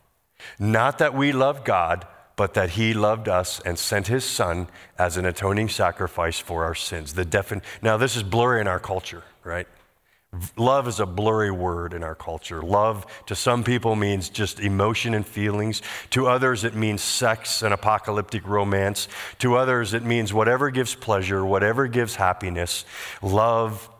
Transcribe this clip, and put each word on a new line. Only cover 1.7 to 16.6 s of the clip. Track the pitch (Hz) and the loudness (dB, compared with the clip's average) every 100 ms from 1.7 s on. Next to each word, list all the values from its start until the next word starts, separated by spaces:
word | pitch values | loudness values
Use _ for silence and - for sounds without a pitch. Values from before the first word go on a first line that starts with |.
| 95 82 90 - - - - | 2 2 -2 -6 -20 -10 -2
but | 98 | 0
that | 110 92 | 2 0
he | 90 113 | 2 2
loved | 110 104 113 110 | 4 2 2 0
us | 90 90 - | 0 0 -4
and | 90 85 | -6 -4
sent | - 104 95 | -2 -2 0
his | 127 - | -2 -2
son | - 92 85 90 - - - | -2 0 -2 -4 -10 -12 -2
as | 90 85 | -2 0
an | 92 | -2
atoning | 87 98 101 110 | 0 0 0 0
sacrifice | - 92 - 92 - 85 - | 0 0 0 -4 -2 -2 -2
for | - 85 82 | -6 -4 -4
our | 85 | -4
sins." | - 87 73 | -6 -8 -8
The | 80 90 | -4 -2
defin-, | 101 - 101 - - | 0 -2 -6 -10 -4
now, | 110 110 | 0 2
this | 127 113 | 0 -2
is | |
blurry | 98 110 123 123 | -2 2 2 2
in | 101 | 0
our | 90 | -2
culture, | - 92 - 85 - _ | -4 -8 -8 -14 -18 _
right? | 85 87 - - _ _ _ _ _ | -10 -8 -8 -14 _ _ _ _ _
V-, | 92 87 - | -12 -8 0
love | 120 139 120 | 2 2 2
is | 104 | -2
a | 98 | -2
blurry | 87 107 110 104 | 0 2 2 2
word | 92 90 87 87 | 0 -2 -4 -6
in | 85 | -8
our | 80 80 | -8 -10
culture. | - 80 - 82 | -10 -10 -10 -8
Love | 82 101 110 107 92 - - | 0 4 4 0 -6 -16 -10
to | 101 | -4
some | - 120 | 0 2
people | 117 123 113 107 | 2 0 2 0
means | 101 98 87 | 2 0 -2
just | - 101 - | -4 -4 -2
emotion | 101 98 104 110 120 | 0 2 2 0 0
and | 110 104 | -2 -2
feelings. | 104 104 104 110 107 - - - | -4 -2 -2 -2 -4 -8 -12 -4
To | 127 127 | 0 4
others, | 127 131 117 | 4 2 2